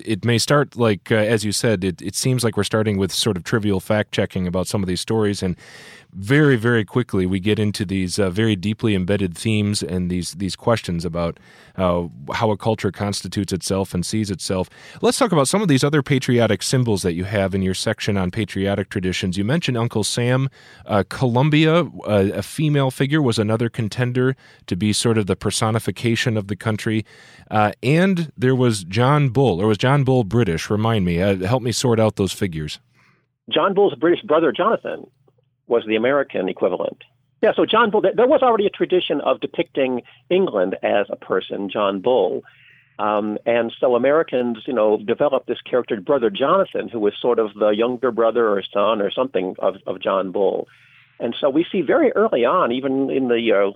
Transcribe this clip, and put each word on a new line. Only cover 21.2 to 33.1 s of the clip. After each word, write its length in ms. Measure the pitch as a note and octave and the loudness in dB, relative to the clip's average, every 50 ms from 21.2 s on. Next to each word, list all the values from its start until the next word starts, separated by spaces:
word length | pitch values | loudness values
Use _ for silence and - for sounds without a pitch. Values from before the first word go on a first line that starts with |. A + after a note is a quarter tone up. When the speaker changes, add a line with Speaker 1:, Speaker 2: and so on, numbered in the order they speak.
| C#3 B2+ A#2 B2 C#3 D#3 D3 D3+ D#3+ D#3 D#3 F3 E3 B2 - F2+ - - | -2 0 2 2 2 4 4 4 4 4 4 2 0 -2 -6 -8 -4 0
Speaker 1:
uh, 220 | G#2+ G2+ G2 G2+ - | 2 4 4 2 0
a 100 | - F#3+ | -2 -6
female 480 | - - - D#3+ D3+ D3 C#3+ C#3 C3 | -6 -4 -2 0 0 2 2 2 0
figure, 300 | - - C#3+ C#3 D3 D#3+ | 0 0 0 0 2 2
was 160 | D3 B2 A2 - | 2 2 2 2
another 300 | G#2+ G#2 A2 A2+ A#2+ A#2 | 0 0 0 0 0 -2
contender 680 | - - A2+ G#2 - - B2+ B2 B2 B2+ B2+ C3 C3 - - - - - _ - | -2 -4 -4 -4 -2 -2 -2 -2 0 0 0 0 0 -2 -8 -20 -20 -20 _ -6
to 80 | G2+ F2 | -4 0
be 160 | G2+ G#2+ G#2 | 0 0 2
sort 240 | - - A#2+ A2+ A2 | 2 2 2 2 2
of 100 | G#2 F2+ | 2 0
the 80 | G2 | -2
personification 1000 | - - A2 - - A#2+ A2 A#2 A2+ - - F#2 - - A#2 A#2 A2+ - B2+ A2 A2 | -2 -2 -4 -2 0 0 0 0 0 -2 -4 -4 -2 -2 0 0 0 0 0 -2 -2
of 100 | G2 G2 | -2 -4
the 80 | G#2+ | -6
country. 500 | - - A#2 G#2+ G#2 - A#2 A2 A2 G#2 - - - - - - - - - | -6 -4 -4 -4 -2 -2 -2 -2 -2 -4 -6 -10 -20 -20 -20 -20 -20 -12 -4
Uh, 220 | G#2 G#2+ G#2+ G#2 - - - | 0 2 2 2 0 0 0
and 480 | - D#3 E3 F#3 G3 G3 E3+ E3 C#3 - - | 2 2 4 4 2 2 0 -2 -6 -4 -2
there 180 | A2+ B2+ C3 | 0 2 2
was 300 | B2 B2+ B2 A2+ G2+ F#2 | 4 4 2 2 0 -4
John 440 | E2 F#2+ A2 B2 C3 D3 D3 D3 C3+ | -4 0 2 2 4 4 4 2 2
Bull, 320 | G#2+ C3 C#3 A#2+ F2+ E2 | 2 2 2 2 2 2
or 60 | G2+ A2 | 2 2
was 100 | A2 - | 2 2
John 280 | - B2+ C#3 D3 C3+ | 2 2 2 2 2
Bull 180 | B2 C3 B2+ A#2 | 2 2 2 2
British? 460 | F#2 F#2+ A#2 A#2+ F#2 E2 D#2 - - | 2 2 2 2 2 0 -2 -2 -2
Remind 340 | A2 G#2 G#2+ A2 A#2 G#2+ F#2 | -2 0 2 2 2 2 2
me, 180 | F2 E2+ E2+ | 2 2 2
uh, 140 | F#2 G2+ G2 F#2+ F2+ | 2 2 2 0 0
help 160 | F#2 B2 C3 | 0 0 0
me 120 | A2 B2 G#2+ | -2 -2 -4
sort 260 | - - B2+ A#2 A2 | -2 0 2 2 4
out 160 | A2 A2 - | 2 2 2
those 160 | - G2+ F2+ | 0 -2 -2
figures. 480 | - - A2 F#2+ D#2+ D#2+ D2+ D2+ - - _ _ _ _ _ _ | -2 -4 -6 -4 -4 -6 -8 -8 -10 -12 _ _ _ _ _ _